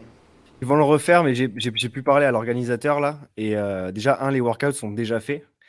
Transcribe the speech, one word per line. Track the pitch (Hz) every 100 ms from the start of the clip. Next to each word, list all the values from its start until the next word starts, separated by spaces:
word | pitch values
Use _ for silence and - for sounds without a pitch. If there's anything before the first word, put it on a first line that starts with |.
| 110 - _ _ _ _
Ils | 123
vont | 147
le |
refaire, | 147 151 - 175
mais | 156
j'ai, | 123 127 107
j'ai, | 123
j'ai | 110 123
pu | 135
parler | 131 143 143
à |
l'organisateur, | 117 117 123 120 120 147 147
là. | 143 151 139 -
Et, | 107 107
euh, | 101 95 92
déjà, | 98 120 135
un, | 135
les | 135
workouts | 120 113 143
sont | 135 107
déjà | 104 110 113
faits. | - 143 - _